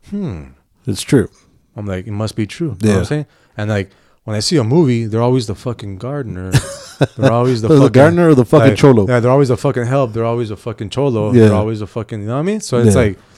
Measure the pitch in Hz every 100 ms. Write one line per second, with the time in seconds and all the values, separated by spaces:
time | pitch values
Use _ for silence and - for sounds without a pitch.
0 | - 202 180 85 67 67 _ _ - 101
1 | - 135 - _ _ _ _ - 104 92
2 | 92 104 110 - 104 - 165 101 110 98
3 | 87 151 147 _ _ - 104 101 98 _
4 | _ _ - 107 - 160 110 156 147 117
5 | 113 110 120 131 110 98 127 113 101 95
6 | 117 147 117 90 92 - - - - -
7 | 143 - 127 117 127 120 110 151 139 117
8 | 147 170 170 131 120 156 117 104 143 117
9 | 95 123 120 135 135 120 143 123 120 139
10 | 127 113 113 120 113 104 120 107 101 -
11 | 143 113 107 120 110 107 107 110 104 117
12 | 110 110 104 131 175 214 - 123 117 101
13 | 110 92 _